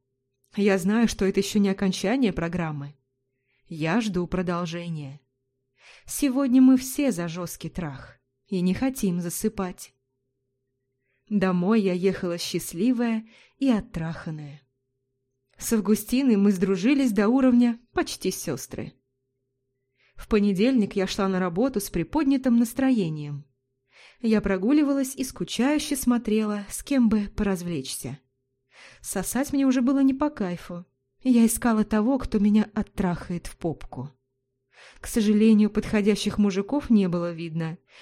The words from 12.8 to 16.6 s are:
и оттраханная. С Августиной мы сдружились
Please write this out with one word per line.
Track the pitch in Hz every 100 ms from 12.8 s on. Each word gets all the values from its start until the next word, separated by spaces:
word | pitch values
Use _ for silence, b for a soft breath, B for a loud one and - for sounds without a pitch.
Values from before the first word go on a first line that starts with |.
| 226 240 240 220 220 b b b
и | 269
оттраханная. | 214 - 170 165 160 - 156 147 147 _ _ _ _ _ _ _ _ _ _
С | -
Августиной | 226 185 214 - 247 269
мы | 208 196
сдружились | 190